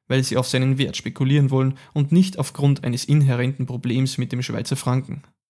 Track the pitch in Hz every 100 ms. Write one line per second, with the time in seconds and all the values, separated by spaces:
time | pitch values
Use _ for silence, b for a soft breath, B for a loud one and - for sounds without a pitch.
0 | - 131 131 127 123 131 131 135 135 -
1 | 123 - 135 143 135 131 135 135 B 151
2 | 143 170 190 - 139 - 143 135 123 120
3 | - 151 135 120 123 135 131 123 123 123
4 | 131 131 123 123 123 110 - 135 127 127
5 | 135 143 - _